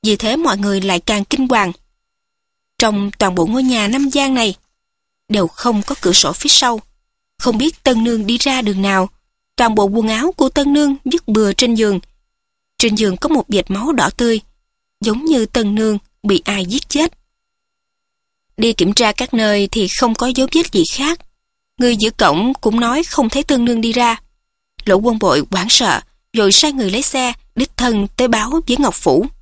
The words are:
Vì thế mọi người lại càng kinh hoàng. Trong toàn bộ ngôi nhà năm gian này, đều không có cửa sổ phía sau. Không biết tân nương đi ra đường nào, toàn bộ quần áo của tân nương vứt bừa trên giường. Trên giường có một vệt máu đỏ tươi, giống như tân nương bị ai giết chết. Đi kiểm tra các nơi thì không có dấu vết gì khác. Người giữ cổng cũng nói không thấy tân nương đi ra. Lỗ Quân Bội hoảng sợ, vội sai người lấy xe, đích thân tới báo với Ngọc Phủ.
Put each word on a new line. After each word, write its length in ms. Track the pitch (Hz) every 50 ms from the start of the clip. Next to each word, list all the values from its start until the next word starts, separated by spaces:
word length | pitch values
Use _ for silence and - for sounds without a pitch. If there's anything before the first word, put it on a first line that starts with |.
Vì 140 | - 214 208
thế 200 | 202 - 214 240
mọi 220 | 320 330 277 196 202
người 220 | 202 202 196 196
lại 200 | 190 196 185 175
càng 240 | - - 214 208 202
kinh 240 | _ - - 262 247
hoàng. 240 | 254 226 202 180 180 _ _ _ _ _ _ _ _ _ _ _ _ _ _ _ _ _ _ _ _ -
Trong 320 | 240 220 208 202 202 202 - _
toàn 160 | 220 190 180
bộ 120 | 180 165
ngôi 160 | 165 226 262
nhà 260 | 262 254 247 226 208 202
năm 200 | 233 269 285 277
gian 260 | 262 285 277 269 262
này, 220 | 247 226 208 185 _ _ _ _ _ _ _ _ _ _ _ _ _ _ _
đều 180 | 214 208 185
không 360 | 165 - - - 247 220 208
có 120 | 202 - 277 -
cửa 120 | - 185
sổ 200 | 175 - - 139
phía 160 | 165 - - 185
sau. 320 | - - 277 240 233 214 - _ _ _ _ _ _ _ _ _ _ _
Không 200 | - 247 226 214
biết 240 | 262 320 - _
tân 220 | _ 277 247 226 226
nương 220 | 240 233 220 208
đi 120 | 196 233 247
ra 240 | - 277 269 262
đường 200 | 233 208 196 190
nào, 260 | 196 196 196 190 185 190 _ _ _ _ _ _ _ _ _
toàn 180 | - 240 226 220
bộ 100 | 208 202
quần 240 | 196 202 233 214 220
áo 240 | 220 220 269 349
của 160 | - - 277 262
tân 240 | - 294 277 285
nương 240 | 285 294 294 285 277 277 _
vứt 240 | 262 269 339 - -
bừa 240 | 208 214 214 196
trên 220 | 196 - 254 233 233
giường. 260 | 220 220 208 196 175 - _ _ _ _ _ _ _ _ _ _ _ _ _ _ -
Trên 160 | - 226 214
giường 220 | 214 220 202 185
có 120 | - - 302
một 160 | 320 262 - -
vệt 220 | 208 190 - -
máu 220 | 190 196 226 294
đỏ 180 | 311 247 143 175 -
tươi, 240 | - 240 233 226 214 - _ _ _ _ _ _ _ _ _ _ _
giống 240 | - 226 214 247 302
như 220 | 320 311 247 220
tân 280 | 214 - 247 220 202 208
nương 240 | 214 220 220 214 202 _ _ _ _
bị 200 | - 202 196 175 -
ai 220 | - 202 196 185
giết 220 | 180 214 277 - -
chết. 240 | - 285 320 339 - _ _ _ _ _ _ _ _ _ _ _ _ _ _ _ _ _ _ _ _ _ _ _ _ _ _ _ _
Đi 160 | - 220 233
kiểm 200 | 220 - 175 175
tra 200 | 208 - 240 214
các 220 | 208 - 254 247 -
nơi 340 | 226 220 214 208 202 202 196
thì 160 | - 226 196 -
không 260 | - - 262 226 226
có 120 | - 240
dấu 200 | 254 247 262 262 -
vết 200 | - 320 339 -
gì 120 | - 190 160 -
khác. 260 | - - 269 302 339 - - - _ _ _ _ _ _ _ _ _ -
Người 180 | 247 247 240
giữ 140 | 202 220 220
cổng 420 | - - 214 165 - 165 208 247 269 -
cũng 200 | - 220 214 233
nói 240 | 240 233 247 302 339
không 240 | - - - 269 220
thấy 140 | - 277
tân 220 | 294 - 294 247 240
nương 160 | 240 240 226
đi 120 | 220 233
ra. 280 | 226 247 240 233 226 - _ _ _ _ _ _ _ _ _ _ _ - -
Lỗ 120 | 214 185
Quân 220 | 196 214 240 226 220
Bội 240 | 214 180 127 147 143 -
hoảng 160 | - 180 180 226
sợ, 300 | - - 254 196 139 - - _ _ _ _ _ -
vội 160 | 226 208 196
sai 200 | 202 - - 302
người 180 | 285 262 226 190
lấy 120 | 190 240
xe, 300 | 285 - - 262 254 247 240 - _ _ _ -
đích 160 | 262 - -
thân 300 | - 247 247 226 208 202 202 -
tới 120 | - 247 247
báo 320 | 226 220 214 240 285 330 -
với 100 | - 240
Ngọc 180 | 269 285 220 -
Phủ. 320 | - - 165 131 156 220 269 - -